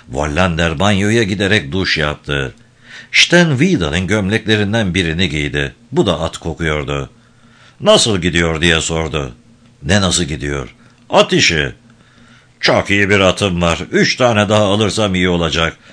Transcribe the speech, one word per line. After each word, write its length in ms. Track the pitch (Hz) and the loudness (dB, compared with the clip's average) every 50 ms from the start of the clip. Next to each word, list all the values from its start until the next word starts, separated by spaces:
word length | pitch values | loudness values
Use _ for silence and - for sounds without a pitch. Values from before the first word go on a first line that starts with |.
| - | -16
Wallander 720 | - 58 69 73 76 73 85 92 92 82 78 85 82 80 71 | -10 -6 -4 -4 -2 0 0 0 0 0 0 -2 -2 0 0
banyoya 440 | 95 104 104 92 101 104 110 117 | 0 0 0 0 0 0 2 0
giderek 500 | 113 90 104 92 104 95 104 107 76 69 | 0 0 -2 -2 0 0 0 0 -2 -2
duş 260 | 76 95 90 - - 82 | -4 -4 -2 -2 -2 -2
yaptı. 560 | 76 76 73 - - - 71 69 67 65 - - - _ _ _ - - - - - - | -2 -4 -4 -6 -6 -6 -4 -4 -4 -6 -8 -16 -20 _ _ _ -20 -20 -20 -20 -12 -2
Sten 380 | - - - - 170 175 175 160 | 0 2 2 4 4 4 4 4
Whedon'ın 560 | 139 117 151 196 180 117 82 73 73 90 95 | 2 2 2 2 2 0 0 -2 -2 -2 -2
gömleklerinden 880 | 85 107 110 98 92 107 110 - 104 110 107 104 98 107 117 110 92 82 | 0 -2 0 0 0 -2 -2 0 0 0 0 0 0 0 -2 0 0 0
birini 340 | 95 85 82 78 85 95 80 | 0 0 0 0 -2 -2 -2
giydi. 460 | 71 78 73 73 71 73 69 69 - _ - - | -2 -2 -4 -4 -2 -4 -4 -6 -8 _ -14 -4
Bu 140 | 127 175 143 | -2 0 2
da 140 | 98 82 76 | 2 0 -2
at 180 | 80 80 - - | -2 -6 -8 -8
kokuyordu. 720 | - 85 76 - 85 80 76 76 69 71 71 71 69 - - _ _ _ _ _ _ - _ _ - - _ - | -8 -8 -6 -4 -2 -2 -2 -2 -4 -4 -4 -6 -6 -8 -14 _ _ _ _ _ _ -20 _ _ -20 -20 _ -4
"Nasıl 380 | 135 202 220 208 - 120 104 92 | 2 4 4 4 4 2 0 0
gidiyor?" 420 | 80 87 76 85 85 82 80 78 | 0 0 0 2 0 0 0 0
diye 200 | 80 85 82 80 | 2 2 2 2
sordu. 520 | 76 - 82 80 80 76 76 76 69 64 60 - _ _ - _ _ - _ - | 0 -2 -2 -2 -2 -2 -4 -6 -6 -8 -12 -16 _ _ -20 _ _ -20 _ -12
"Ne 180 | 69 71 95 104 | -4 0 0 2
nasıl 240 | 95 90 - - 87 | 2 0 0 -2 -2
gidiyor?" 500 | 71 80 67 73 73 71 69 64 - - _ - - - _ _ - | -4 -4 -6 -6 -6 -6 -6 -8 -10 -16 _ -20 -20 -20 _ _ 0
"At 220 | - 185 214 - | 2 2 2 4
işi." 400 | 185 165 - - 85 76 71 64 - _ _ - - _ _ _ _ - - - - - _ _ _ - | 2 2 2 2 2 0 -2 -4 -6 _ _ -20 -20 _ _ _ _ -20 -20 -20 -20 -20 _ _ _ -4
"Çok 300 | - - 127 104 95 - | 0 0 2 2 2 0
iyi 200 | 101 101 101 95 | 2 2 2 2
bir 100 | 104 98 | 4 4
atım 420 | 98 92 90 - 104 98 87 85 | 4 4 2 2 0 -2 0 0
var. 160 | 87 85 82 - - 78 | 0 0 0 -2 -4 -4
Üç 260 | 85 98 107 - - | 0 0 0 0 0
tane 320 | - 127 120 113 104 104 95 | 2 2 2 2 2 2 2
daha 160 | 107 107 107 | 2 2 2
alırsam 500 | 95 98 107 110 98 87 110 107 101 92 | 2 2 2 0 0 0 -2 -2 0 0
iyi 140 | 92 92 92 | 0 2 2
olacak. 480 | 87 87 82 80 76 82 82 80 - _ _ - | 2 2 0 0 0 0 -2 -2 -4 _ _ -20